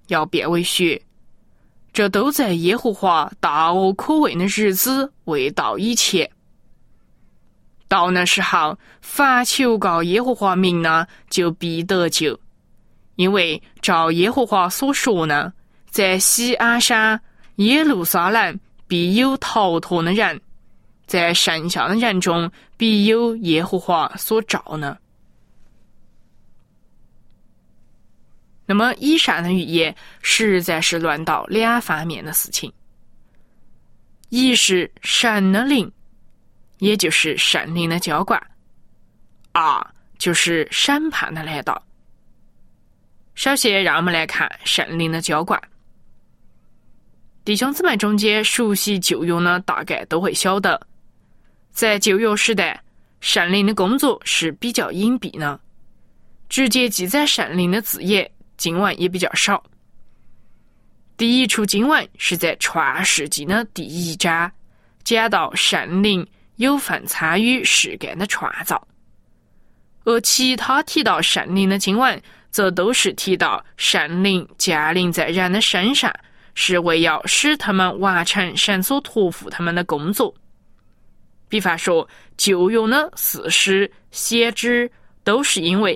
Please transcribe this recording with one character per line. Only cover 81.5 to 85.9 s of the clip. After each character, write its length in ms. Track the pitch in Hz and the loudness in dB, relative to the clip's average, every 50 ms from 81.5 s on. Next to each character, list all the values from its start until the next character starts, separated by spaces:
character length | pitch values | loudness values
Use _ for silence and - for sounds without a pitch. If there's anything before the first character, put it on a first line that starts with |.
| - 214 | -2 0
方 160 | 185 185 170 | 0 0 -2
说， 320 | 165 - 190 175 160 151 - - - - - - | -2 0 0 0 0 0 -2 -10 -20 -20 -14 -6
旧 340 | - - 202 190 175 180 190 | -2 0 2 2 4 2 2
约 160 | 226 226 220 | 2 2 2
的 260 | 220 254 294 311 359 - | 2 2 0 0 -2 -6
士 340 | - - - - 151 - - | -6 -6 -4 -4 -4 -4 -2
师、 400 | - - - 196 190 196 202 190 - - _ - | 0 0 2 2 2 2 0 -2 -4 -12 _ -16
先 440 | - - - - 226 233 233 233 220 | -10 -8 -4 0 0 2 2 0 -2
知， 360 | - - 240 240 240 240 240 - - - - _ _ - | -2 -2 0 0 0 0 -2 -6 -14 -20 -20 _ _ -2
都 180 | 202 208 262 | 0 0 0
是 180 | 285 - - 190 | 0 0 -2 -2
因 220 | 160 170 185 202 | 0 0 2 2
为 120 | 214 190 | 2 0